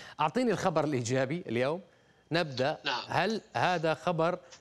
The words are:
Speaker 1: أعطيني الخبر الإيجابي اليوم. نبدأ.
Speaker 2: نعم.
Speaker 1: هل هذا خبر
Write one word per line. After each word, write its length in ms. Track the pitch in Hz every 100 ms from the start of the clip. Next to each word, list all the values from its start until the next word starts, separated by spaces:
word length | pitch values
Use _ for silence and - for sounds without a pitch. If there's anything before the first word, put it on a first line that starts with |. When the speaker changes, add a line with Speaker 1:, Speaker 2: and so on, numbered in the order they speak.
| - -
Speaker 1:
أعطيني 320 | 156 233 247
الخبر 320 | 180 185 160
الإيجابي 600 | 147 135 113 131 131 170 -
اليوم. 360 | 113 127 170 - - _ _ -
نبدأ. 460 | 160 165 123 131 151
Speaker 2:
نعم. 180 | 151 127 -
Speaker 1:
هل 320 | 131 185 220 - 120
هذا 380 | 151 180 160
خبر 440 | 156 - 165 165 180 - -